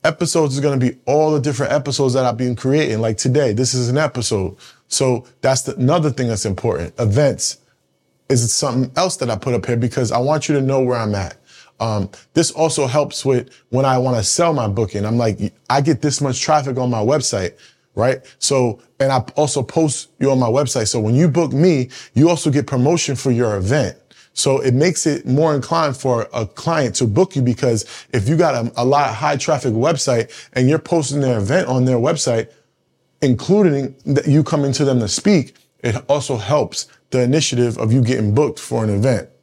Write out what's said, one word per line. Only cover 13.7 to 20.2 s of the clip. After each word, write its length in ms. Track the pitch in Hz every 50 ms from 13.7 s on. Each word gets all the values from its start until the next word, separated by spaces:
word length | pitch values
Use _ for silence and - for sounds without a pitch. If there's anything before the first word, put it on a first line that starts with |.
| - 127 139
I 140 | 135 127
wanna 260 | 127 123 131 127 113 98
sell 300 | - - - 175 170 156
my 140 | 139 113 107
booking. 360 | 98 117 113 95 - 101 101
I'm 120 | 107 117
like, 360 | 120 120 113 101 - 98 - _ _ _ _
"I 120 | 123 143
get 200 | 139 160 147 110
this 200 | - 151 131 -
much 180 | 147 139 123 -
traffic 380 | - - 156 151 135 139 127
on 120 | 131 127 123
my 120 | 120 113
website," 540 | 107 117 147 151 127 - - 101 92 87 - _ - - _ _ _ _ _
right? 240 | 98 110 127 131 131 - - - _
So, 400 | - - 143 135 127 120 107 - _ _ _ _
and 120 | 135 135
I 80 | 135 127 - - -
also 280 | - 151 143 - 143 127
post 460 | - - 165 160 151 131 - - _ _
you 120 | _